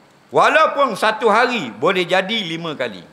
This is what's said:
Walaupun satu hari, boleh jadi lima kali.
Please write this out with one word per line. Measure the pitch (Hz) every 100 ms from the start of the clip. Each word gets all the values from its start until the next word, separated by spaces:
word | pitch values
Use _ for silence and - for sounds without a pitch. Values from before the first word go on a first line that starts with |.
| _ _ _ 143
Walaupun | 220 302 311 285 269 185
satu | 214 214 233
hari, | 214 254 233 120
boleh | 104 165 185
jadi | 170 185 190 226
lima | 170 165 165 135
kali. | 120 92 82